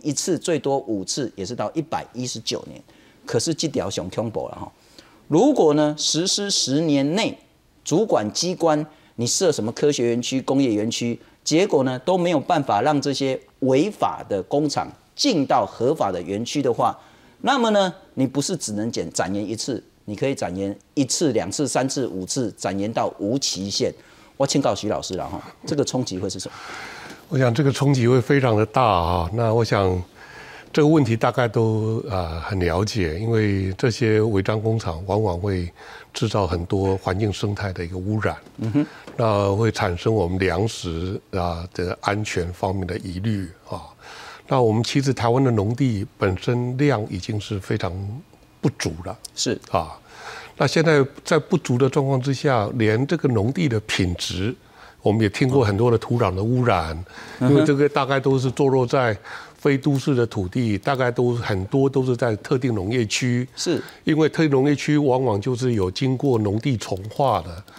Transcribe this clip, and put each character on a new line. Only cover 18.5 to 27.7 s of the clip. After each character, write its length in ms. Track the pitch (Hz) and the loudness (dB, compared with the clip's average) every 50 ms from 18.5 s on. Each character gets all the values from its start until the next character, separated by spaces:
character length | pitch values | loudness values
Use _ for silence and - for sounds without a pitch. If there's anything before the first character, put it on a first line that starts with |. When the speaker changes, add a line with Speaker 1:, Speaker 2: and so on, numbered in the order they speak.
| 190 151 | -4 -6
Speaker 1:
只 160 | - 110 104 | -6 -6 -6
能 180 | 101 110 120 | -4 -4 -4
减 180 | 117 110 87 78 - | -4 -4 -6 -4 -4
展 200 | - 98 90 98 | -4 -4 -2 -4
延 160 | 101 107 95 | -4 -4 -4
一 60 | 113 | -6
次， 260 | 110 - 143 123 95 - _ _ _ _ | -6 -6 -6 -6 -6 -8 _ _ _ _
你 100 | - 104 | -12 -8
可 140 | - 135 135 | -4 -2 -2
以 80 | 135 | -2
展 180 | - 110 87 87 | -4 -6 -6 -4
延 240 | 95 98 98 104 - _ _ - | -4 -6 -6 -6 -8 _ _ -4
一 120 | 147 135 | -2 -2
次、 260 | 127 - - 180 143 | -2 -2 0 0 0
两 180 | 110 110 85 92 | 2 0 -2 -2
次、 160 | - - 147 | -2 -4 -2
三 220 | 127 - 139 127 135 | -2 0 -2 -2 -2
次、 180 | - 143 123 | -2 -4 -4
五 200 | - 85 92 92 | -4 -4 -6 -6
次， 260 | - - 139 123 101 - - | -6 -4 -4 -4 -4 -6 -6
展 200 | - 104 95 98 | -6 -4 -4 -2
延 140 | 101 110 | -4 -2
到 180 | 117 139 113 87 - - | -2 -2 -2 -2 -4 -4
无 200 | 98 101 123 139 | -2 -2 -2 -2
期 300 | - - - 92 95 101 | -2 -4 -4 -4 -6 -6
限。 240 | 95 - 123 90 - - - - - - - - _ | -4 -2 -2 -2 -4 -6 -14 -20 -20 -20 -20 -10 _
我 100 | - 135 | -2 0
请 160 | 135 - 147 | 0 2 2
教 140 | 135 123 104 | 0 0 0
徐 140 | - - 107 | -2 -2 -4
老 120 | 98 67 | -4 -4
师 120 | - - 95 | -4 -6 -6
了 120 | 85 69 | -6 -6
哈， 160 | 76 82 82 - - - - - | -8 -8 -10 -12 -14 -20 -14 -10
这 120 | - 151 143 | -4 -2 -2
个 80 | 131 | 0
冲 180 | - - 127 123 | 0 -2 -4 -4
击 160 | - 92 92 | -4 -4 -6
会 100 | 104 95 | -6 -6
是 80 | - 95 | -6 -8
什 120 | - - | -10 -12
么？ 60 | - - - - - - - - - - - - - - - - | -14 -16 -16 -14 -14 -14 -14 -14 -16 -16 -16 -18 -18 -18 -10 -4
Speaker 2:
我 80 | 160 131 | 0 2
想 140 | 131 120 117 | 2 4 4
这 100 | 135 147 | 4 2
个 80 | 139 | 2